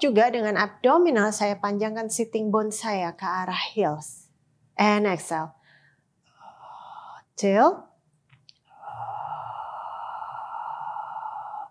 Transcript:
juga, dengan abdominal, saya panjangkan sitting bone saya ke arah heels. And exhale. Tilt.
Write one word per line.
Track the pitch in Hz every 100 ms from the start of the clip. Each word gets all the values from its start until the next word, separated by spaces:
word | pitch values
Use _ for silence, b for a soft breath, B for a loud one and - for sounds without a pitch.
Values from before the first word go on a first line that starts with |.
juga, | 285 214 240
dengan | 240 214 185
abdominal, | 202 - 254 320 349 226 214
saya | 202 208 202
panjangkan | 202 202 220 220 220
sitting | 226 226 220 214
bone | 214 214
saya | 214 226 196 170 170
ke |
arah | 185 185 185 - -
heels. | 220 165 151 - - - _ _ _ _ -
And | 208 208 208
exhale. | 175 - 160 160 - b b b b b _ _ B B B B B B B B B B
Tilt. | - 202 202 294 392 - _ _ _ _ _ _ _ _ - B B B B B B B B B B B B B B B B B B B B 226 B B B B B B B B